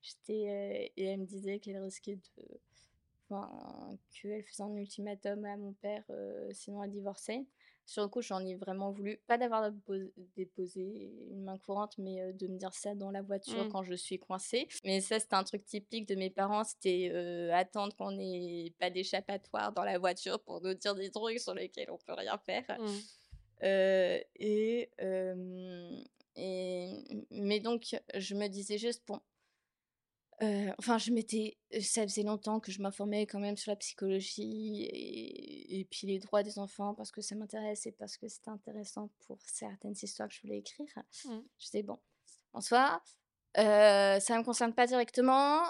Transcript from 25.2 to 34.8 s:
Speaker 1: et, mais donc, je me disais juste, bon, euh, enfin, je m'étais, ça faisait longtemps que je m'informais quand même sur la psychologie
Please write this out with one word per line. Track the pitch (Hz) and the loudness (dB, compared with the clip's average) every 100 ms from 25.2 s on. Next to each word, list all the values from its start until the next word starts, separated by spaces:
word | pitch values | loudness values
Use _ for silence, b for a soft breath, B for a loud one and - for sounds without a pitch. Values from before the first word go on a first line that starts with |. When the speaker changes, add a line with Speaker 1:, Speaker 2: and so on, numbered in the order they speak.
| 185 185 185 185 185 180 175 175 - _ _ - | -2 -4 -6 -8 -10 -10 -12 -12 -14 _ _ -8
Speaker 1:
et, | 185 185 185 180 180 202 - 208 - | -4 -2 -2 -2 -4 -10 -8 -10 -8
mais | - 202 208 | -4 0 0
donc, | 226 233 - - - | 2 -2 -2 -8 -6
je | - 190 | -6 -4
me | 202 208 | -2 -2
disais | 196 196 208 | -4 -4 -2
juste, | 233 233 - | -2 -4 -6
bon, | 196 _ _ _ _ _ _ _ _ _ _ _ - | -10 _ _ _ _ _ _ _ _ _ _ _ -2
euh, | 214 202 202 - | 0 2 0 -2
enfin, | 214 226 | 2 2
je | 220 | 4
m'étais, | 233 220 220 214 - _ 226 | 0 2 -2 -2 -6 _ -4
ça | 202 - | 0 0
faisait | 214 202 | 0 0
longtemps | 208 214 214 220 | 0 0 0 -2
que | 220 | -2
je | 190 | -4
m'informais | 196 196 202 208 | -4 -2 -2 0
quand | 208 208 | 0 -2
même | 202 208 | -4 -4
sur | - | -4
la | 202 | -4
psychologie | - - 196 190 196 - 214 220 214 208 | -4 -4 0 0 -2 -6 -6 -4 -4 -4